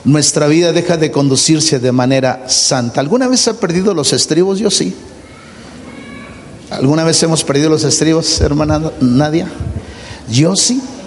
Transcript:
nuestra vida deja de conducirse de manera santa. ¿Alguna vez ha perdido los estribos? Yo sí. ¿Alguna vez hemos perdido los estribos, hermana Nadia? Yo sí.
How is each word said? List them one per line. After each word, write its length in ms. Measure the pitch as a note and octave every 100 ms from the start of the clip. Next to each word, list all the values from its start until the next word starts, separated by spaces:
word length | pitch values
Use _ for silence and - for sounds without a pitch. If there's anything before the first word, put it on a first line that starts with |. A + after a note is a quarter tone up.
nuestra 440 | B2+ D3 C#3 D#3 D3
vida 240 | D#3 F3
deja 240 | E3 E3+ E3
de 160 | D#3
conducirse 640 | C#3+ C#3+ C3 - D#3 D3 C3+
de 140 | B2+
manera 540 | B2 B2+ C3+ B2+ - -
santa. 520 | - - C3+ A#2+ D3
¿Alguna 280 | C#3+ A#3+ B3+
vez 180 | B3+ -
ha 80 |
perdido 400 | A3 F3 E3+ G3
los 180 | F3 C3+
estribos? 460 | B2+ - D#3 F#3 G3
Yo 100 | G#3+
sí. 280 | F#3+ F#3 - - - - - - - - - - - - - - - - - -
¿Alguna 360 | - C3+ D#3
vez 180 | E3 E3
hemos 220 | E3 D#3+
perdido 260 | - C#3 D#3
los 140 | D#3
estribos, 560 | C#3+ - D#3 D#3+ D#3 -
hermana 500 | D3+ C#3+ D3+ D3+ D#3 -
Nadia? 460 | B2+ B2 D3+ D#3+ F3+ - - - - - - - -
Yo 280 | A#2 D#3+ G3
sí. 260 | - B3+ - -